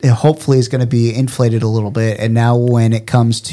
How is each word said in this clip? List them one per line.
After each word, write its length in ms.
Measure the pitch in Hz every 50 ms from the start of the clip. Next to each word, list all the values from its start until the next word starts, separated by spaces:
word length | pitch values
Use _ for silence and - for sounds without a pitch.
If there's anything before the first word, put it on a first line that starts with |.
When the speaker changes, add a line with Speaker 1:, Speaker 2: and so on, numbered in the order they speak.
Speaker 1:
Yeah. 80 | - 131
Speaker 2:
it 40 | 117
hopefully 420 | - - 151 151 151 - - 135
is 100 | 131 120
gonna 200 | 117 - 127 123
be 260 | 117 123 117 117 117 110
inflated 480 | 127 135 123 - - 123 113 113 110
a 60 | 113
little 240 | 110 110 113 107 101
bit. 280 | - 113 113 113 104 -
And 140 | 107 113 113
now 240 | 117 117 120 120
when 340 | 120 120 123 120 117 117 113
it 140 | 117 110 110
comes 340 | - - 120 117 113 113 - - -